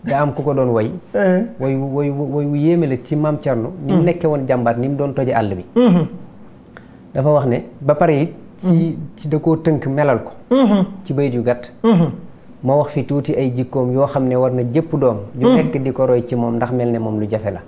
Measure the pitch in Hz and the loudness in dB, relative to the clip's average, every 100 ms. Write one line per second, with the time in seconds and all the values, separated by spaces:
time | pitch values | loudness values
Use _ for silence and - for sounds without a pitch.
0 | - 139 147 147 143 135 127 113 107 180 | -2 0 0 -2 -2 0 2 2 0 -6
1 | - 202 196 180 233 - 135 135 139 135 | -6 0 2 2 -2 -4 -4 -2 -2 -2
2 | 143 139 143 147 143 147 156 175 151 123 | -2 -2 -4 -2 -2 0 2 2 2 -2
3 | - 151 151 147 143 123 113 185 139 185 | -2 -2 0 0 -2 -2 -4 -6 0 2
4 | 175 170 160 147 131 127 117 117 131 139 | 2 0 0 0 0 0 2 0 -2 -2
5 | 143 135 127 117 107 95 - 233 247 175 | -2 -2 0 0 -2 -4 -2 2 4 4
6 | 156 - - - - - - - - - | 0 -8 -18 -20 -20 -20 -20 -20 -20 -20
7 | - 135 143 147 131 117 - - 139 147 | -8 -2 2 2 2 -2 -4 -6 0 2
8 | 170 143 170 - - - 185 170 165 - | 4 2 0 -6 -20 -6 2 2 2 -4
9 | 151 - 151 151 165 160 165 151 135 135 | -10 -12 -4 0 2 2 2 0 0 0
10 | 147 117 - - - 262 240 202 190 - | 2 2 -2 -18 0 2 4 4 0 -6
11 | - 139 143 120 117 120 - - 220 190 | -6 -2 0 0 0 -2 -6 -2 2 4
12 | 156 - - - - - 127 143 143 147 | 2 -2 -14 -20 -20 -6 2 2 2 -2
13 | 123 143 135 135 131 123 127 135 123 127 | -2 -2 -2 -2 -2 -2 -4 -2 0 0
14 | 139 139 127 127 127 127 120 131 160 151 | 0 0 0 0 0 0 0 -2 -2 0
15 | 131 104 101 123 226 247 - 139 135 127 | 0 0 -8 0 4 4 2 -2 -4 0
16 | 131 123 120 123 117 117 120 123 120 117 | 2 2 0 -2 -2 -2 -2 -2 -2 -2
17 | 110 107 107 110 104 92 | -2 -4 -4 -4 -4 -8